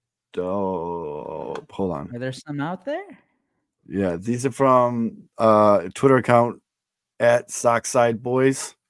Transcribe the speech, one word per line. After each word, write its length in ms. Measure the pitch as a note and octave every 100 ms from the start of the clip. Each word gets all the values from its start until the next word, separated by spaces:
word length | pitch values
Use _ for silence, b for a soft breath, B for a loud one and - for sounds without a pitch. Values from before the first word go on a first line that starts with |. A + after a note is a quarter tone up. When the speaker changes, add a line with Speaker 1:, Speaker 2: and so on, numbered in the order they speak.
| _ _ _
Speaker 1:
dope. 1400 | F#2 F2+ G2+ F#2+ F2+ E2+ E2+ D#2 D2 - D#2 - C#2+ -
Hold 200 | - F#2+
on. 240 | D2 E2 A#2+
Speaker 2:
Are 40 |
there 120 | C3
some 300 | C3 D3+ C#3+
out 240 | D3+ F#3 C#4
there? 340 | E4 G4+ G3 _ _ _ _ _ _ -
Speaker 1:
Yeah, 280 | F#2+ F#2 E2+
these 280 | G#2+ A#2+ B2+
are 60 |
from, 800 | - C3+ B2+ B2 A#2+ A2+ - _ -
uh, 460 | A2+ G#2+ G#2 G2+ F#2
a 40 |
Twitter 280 | - C#3 C3
account 440 | A#2+ A#2+ A#2+ - _ _ _ _ _ -
at 260 | A#2+ A#2+ -
Sockside 720 | - A#2+ A#2 - B2+ A#2+ A2+
Boys. 540 | B2 C3 C3+ C3+ - -